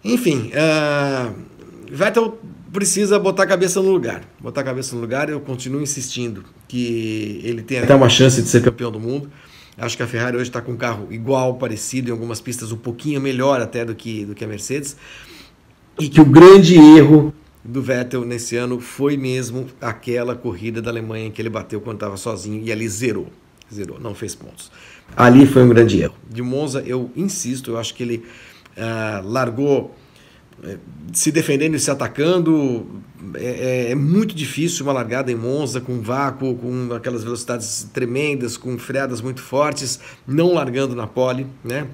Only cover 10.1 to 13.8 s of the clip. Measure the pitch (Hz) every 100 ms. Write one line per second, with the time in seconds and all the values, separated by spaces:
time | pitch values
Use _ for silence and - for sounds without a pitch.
10.1 | 120 123 123 123 123 117 117 120 107 92
11.1 | 113 113 135 127 123 123 107 - 131 120
12.1 | 117 117 110 - 120 113 113 123 117 147
13.1 | 143 135 131 131 131 110 123